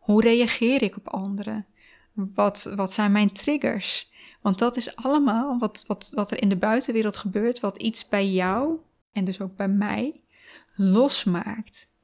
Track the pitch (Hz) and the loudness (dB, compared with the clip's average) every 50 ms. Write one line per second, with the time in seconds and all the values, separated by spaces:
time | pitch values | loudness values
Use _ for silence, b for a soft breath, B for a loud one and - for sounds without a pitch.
0 | _ - 208 214 220 226 226 240 240 226 - - 233 233 262 277 240 196 - - | _ 4 4 6 6 6 6 4 4 2 0 0 2 2 2 2 0 -2 -4 -6
1 | - - - 190 190 196 202 196 202 214 220 214 202 _ b b b b b b | -12 -8 -8 -6 -4 -4 -6 -6 -6 -6 -8 -8 -10 _ b b b b b b
2 | b b _ 214 196 196 196 - 202 208 208 - - - 196 196 196 185 - - | b b _ -6 -6 -4 0 0 0 2 2 -2 -6 -6 -4 -4 -2 -2 0 0
3 | 214 208 202 208 214 202 - - - - 294 294 - 214 - 202 - - - - | 2 4 4 4 4 2 2 0 -2 -2 -2 0 0 -2 -2 -2 -4 -4 -6 -6
4 | - B B B B B B B _ 208 190 190 233 240 240 254 233 - - - | -8 B B B B B B B _ -2 0 2 0 0 0 -2 -6 -6 -10 -6
5 | 220 254 285 302 285 262 208 226 254 294 254 247 240 208 - - - - 208 - | -2 0 2 4 4 2 2 0 0 -2 -2 -2 -2 -4 -4 -8 -6 -6 -6 -6
6 | - - - - 208 - - - - 196 196 180 - 214 220 247 - - 226 226 | -6 -8 -4 -4 -4 -4 -4 0 2 2 2 2 2 2 2 2 0 0 0 0
7 | 214 214 202 - - 202 185 208 214 233 247 240 - 202 196 - - 226 220 - | 0 0 -2 -4 -6 -4 -2 0 0 0 -2 0 -4 -4 -4 -2 -4 -4 -4 -4
8 | - _ - 202 196 196 185 185 180 180 190 226 269 311 330 320 - _ _ _ | -6 _ -2 0 0 2 0 0 0 0 0 0 0 -2 -2 -4 -8 _ _ _
9 | _ _ _ 214 190 185 185 196 202 185 190 - 196 196 196 202 208 208 196 208 | _ _ _ -2 -2 -2 -2 -4 -8 -10 -6 -4 -2 0 2 2 2 0 -2 -2
10 | 226 285 320 - _ B B B B B B B B B _ - 196 190 185 214 | -2 -4 -6 -8 _ B B B B B B B B B _ 0 2 4 6 6
11 | 262 285 - - - 208 175 170 - 208 202 226 214 - - - - _ _ _ | 4 4 2 0 0 0 -2 -2 -4 -6 -8 -10 -10 -12 -14 -18 -18 _ _ _